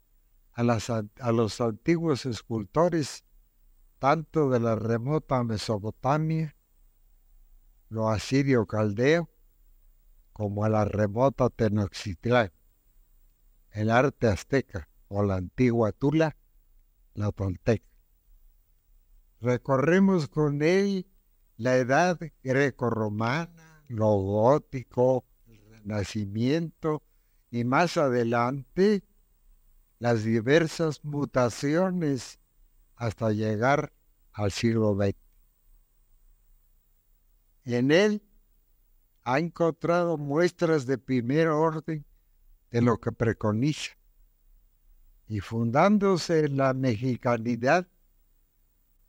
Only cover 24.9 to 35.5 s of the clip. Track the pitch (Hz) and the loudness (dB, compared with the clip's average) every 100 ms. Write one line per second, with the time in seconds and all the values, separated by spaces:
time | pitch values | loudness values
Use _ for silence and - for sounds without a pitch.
24.9 | 123 127 127 - _ 120 107 104 110 104 | 0 2 2 -4 _ _ -20 -20 -16 -8
25.9 | 107 95 107 101 107 123 160 165 - 160 | -6 -4 -6 -6 -2 0 0 -4 -6 -6
26.9 | 151 - _ _ _ _ 120 120 139 175 | -6 -8 _ _ _ _ -6 0 2 2
27.9 | 170 139 123 117 120 120 139 - - 202 | 2 2 2 2 0 0 -4 -6 0 2
28.9 | 202 - _ _ _ _ _ _ _ _ | 2 -4 _ _ _ _ _ _ _ _
29.9 | - 120 117 110 113 113 160 160 - 160 | -4 0 0 0 0 2 2 2 -2 -6
30.9 | 143 147 143 139 131 120 - 143 160 190 | -6 -8 -6 -4 0 -2 -2 -2 0 0
31.9 | 180 151 131 - - _ _ _ _ _ | -2 -2 -4 -8 -20 _ _ _ _ _
32.9 | - 117 - 113 107 110 104 123 147 160 | -8 -8 -4 -2 -2 -2 0 0 0 -2
33.9 | _ _ _ _ - 104 - 117 113 107 | _ _ _ _ -6 -4 0 0 2 2
34.9 | 98 101 - _ _ _ | 2 0 -2 _ _ _